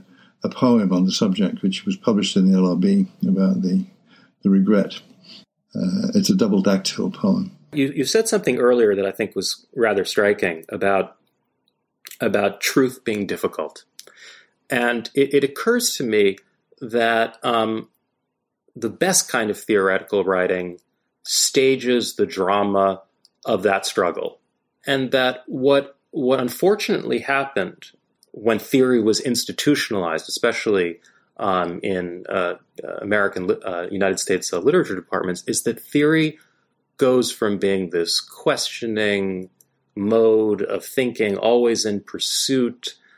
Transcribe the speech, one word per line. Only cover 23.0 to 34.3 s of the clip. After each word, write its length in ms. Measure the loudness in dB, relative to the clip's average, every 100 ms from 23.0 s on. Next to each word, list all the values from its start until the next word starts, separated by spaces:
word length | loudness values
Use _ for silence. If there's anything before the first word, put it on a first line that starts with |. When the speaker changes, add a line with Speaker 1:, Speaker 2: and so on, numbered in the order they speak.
| _ _ _ _ -2
Speaker 2:
of 180 | 0
that 220 | 2 0 -2
struggle. 540 | 0 -2 -2 -8 -12 _ _ _ _ -4
And 260 | -2 0
that 320 | 0 0 -2 -10
what, 500 | -2 2 2 0 _ _
what 280 | -4 0 0
unfortunately 800 | 0 0 0 2 0 -2 -2 -4
happened 720 | 0 -2 -2 -4 -6 -10 -20 _ _ _ _
when 280 | -4 0 0
theory 420 | 0 2 4 4
was 180 | 2 0
institutionalized, 1080 | -2 -4 -4 -2 0 0 0 -4 -2 -4 -6
especially, 720 | -2 -2 0 0 2 0 -6 _ _ _ -6
um, 420 | -2 0 -2 -4
in, 420 | -4 -4 -4 -10 -6
uh, 280 | -4 -2 -6 _ -16 -12 -10
American 460 | -2 0 0 -2 -2
li-, 140 | -2
uh, 240 | -4 -8 -6
United 280 | -2 0 -2
States, 320 | -2